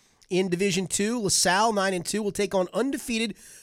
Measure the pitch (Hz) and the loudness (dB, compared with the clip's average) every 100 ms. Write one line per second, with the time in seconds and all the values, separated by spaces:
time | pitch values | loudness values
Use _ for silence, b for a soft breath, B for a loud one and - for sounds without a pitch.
0 | b b b 185 190 175 202 180 180 - | b b b 0 0 0 0 0 -2 0
1 | 208 240 190 - 185 190 226 202 190 180 | 0 0 0 2 4 4 2 2 0 -2
2 | - 208 202 - 202 196 175 190 269 277 | -4 -4 -4 -2 0 0 0 0 -2 -2
3 | - 226 226 - B B | -4 -2 -2 -6 B B